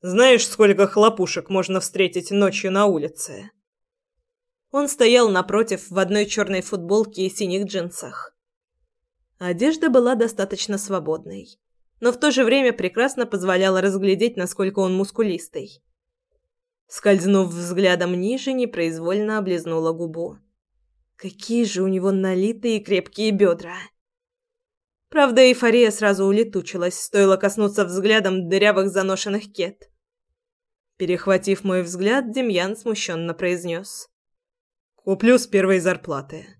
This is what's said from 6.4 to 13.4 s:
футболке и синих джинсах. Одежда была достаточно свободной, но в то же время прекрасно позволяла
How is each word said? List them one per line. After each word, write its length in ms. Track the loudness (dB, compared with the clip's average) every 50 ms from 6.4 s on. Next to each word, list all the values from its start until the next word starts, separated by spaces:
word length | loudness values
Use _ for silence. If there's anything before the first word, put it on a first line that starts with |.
| -2 -2 -2 -6
футболке 680 | -4 -6 -8 -8 -2 0 0 0 0 -2 -4 -4 -4
и 40 | -4
синих 340 | -4 -4 -4 -4 -2 -4 -4
джинсах. 720 | -4 -6 -6 -6 -6 -10 -12 -14 -14 -14 -14 -16 -16 _ _ _ _ _ _ _ _ _ _ _ _ _ _ _ _ _ _ _ _ _ _
Одежда 500 | -6 -6 -2 0 0 0 0 0 0 4
была 260 | 4 4 4 4 2
достаточно 640 | 2 0 -2 0 -4 -6 -6 -6 -10 -6 -6 -6 -6
свободной, 800 | -4 -4 -6 -4 -4 -4 -6 -8 -8 -16 -16 -16 -18 -20 -20 _ _ _ _ _ _ _ _ _
но 120 | -2 -2
в 60 | 0 2
то 120 | 0 2
же 140 | 4 4 4
время 280 | 4 4 4 2 2
прекрасно 520 | 0 0 -6 -4 0 0 -2 0 0 -4 -6
позволяла 560 | -4 -4 -4